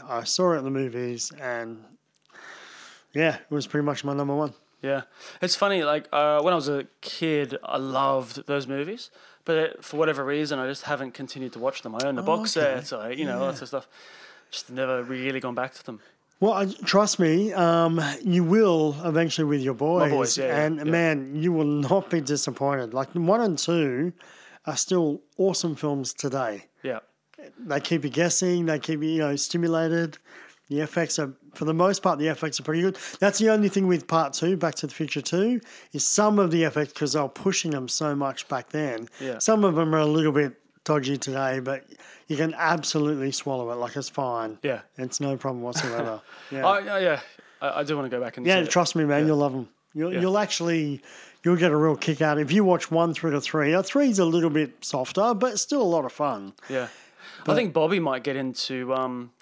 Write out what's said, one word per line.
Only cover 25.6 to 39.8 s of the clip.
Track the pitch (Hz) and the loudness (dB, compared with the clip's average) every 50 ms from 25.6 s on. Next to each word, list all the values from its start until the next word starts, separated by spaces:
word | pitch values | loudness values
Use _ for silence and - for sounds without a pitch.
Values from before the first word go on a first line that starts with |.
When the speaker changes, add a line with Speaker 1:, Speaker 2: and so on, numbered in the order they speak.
| - 170 147 | -2 -4 -4
Speaker 1:
films | - - 147 143 139 131 - - | -2 -2 -2 -2 -2 -4 -6 -6
today. | - - 139 127 139 127 113 104 98 - _ _ _ | -6 -4 -4 -2 -2 -2 -4 -4 -8 -12 _ _ _
Speaker 2:
Yeah. | - 135 120 110 - _ _ _ _ _ _ - 285 - - - | -8 -6 -6 -8 -10 _ _ _ _ _ _ -20 -20 -20 -20 -14
Speaker 1:
They | 247 175 139 147 | -6 -4 -4 -2
keep | - - 170 160 139 | -2 0 0 0 0
you | 143 | 0
guessing. | - 160 170 175 170 - 185 180 175 175 170 | 0 2 2 2 2 2 2 2 2 2 2
They | 160 156 143 | 0 0 -2
keep | - - 160 151 | -2 -4 -4 -2
you, | 151 156 | -2 0
you | 160 160 | 0 0
know, | 151 143 143 143 | 0 0 0 -2
stimulated. | - - - 175 170 165 165 160 165 160 165 170 170 160 151 - _ - - - - - - _ _ - | -2 -2 -2 0 0 2 2 2 2 2 0 0 0 -2 -4 -10 _ -20 -20 -20 -20 -20 -20 _ _ -6
The | 143 147 | -4 -2
F | 156 151 - 175 | -2 -2 -2 -2
X | 165 143 - - | -2 0 -2 -2
are, | 151 135 135 - _ - - | -4 -4 -6 -12 _ -18 -10
for | - 156 | -4 -2
the | 151 160 | 0 2
most | 165 180 190 196 - | 4 4 4 2 2
part, | - 190 160 143 | 0 0 0 2
the | 147 160 | 0 -2
F | 151 - 165 | -2 -2 -4
X | 156 - - | -6 -6 -6
are | 127 | -4
pretty | 156 156 170 | -2 -2 0
good. | 175 190 185 - - - - - | 0 0 -2 -4 -8 -14 -4 0
That's | 190 202 196 - | 2 2 2 4
the | 220 220 | 4 4
only | 220 214 208 190 | 4 4 4 2
thing | - 196 190 180 | 2 2 2 4
with | 180 156 - - | 2 2 0 0
Part | 165 165 156 139 - | 0 0 0 0 -2
Two, | - 160 170 190 165 | -2 0 0 0 0
Back | 170 156 147 | 0 -2 -2
to | - - 139 | -4 -6 -6
the | - | -6
Future | - 160 143 - 147 | -6 -6 -4 -4 -6
Two, | - - 170 175 202 233 247 226 - - - - - - | -4 -2 0 2 2 2 2 0 -4 -8 -16 -20 -16 -10
is | - 147 139 | -6 -2 -2
some | - - 202 214 214 214 202 | 0 2 4 4 4 4 4
of | 190 170 | 4 4
the | 160 170 165 | 4 2 2
F | 151 143 151 | 2 2 0
X, | 147 139 - | -2 -2 -2
'cause | - 151 139 135 | -4 -2 0 0
they | 151 | 0
were | 143 135 | -2 -2
pushing | - - - 196 185 - - 165 | -4 -4 -2 -2 0 0 -2 -2
them | 151 135 127 120 | -2 -4 -4 -4
so | - - 160 151 143 | -4 -2 -2 -2 0
much | 143 143 135 127 - - - | 0 -2 -2 -4 -6 -8 -6
back | 143 127 120 - | -6 -6 -6 -6
then, | - 151 151 139 120 113 117 117 - - | -4 -4 -2 -2 -4 -6 -8 -12 -12 -10
Speaker 2:
Yeah. | 135 131 120 110 | -8 -8 -6 0
Speaker 1:
some | - - 220 214 202 | 2 4 4 6 6
of | 190 160 | 4 4
them | 156 | 4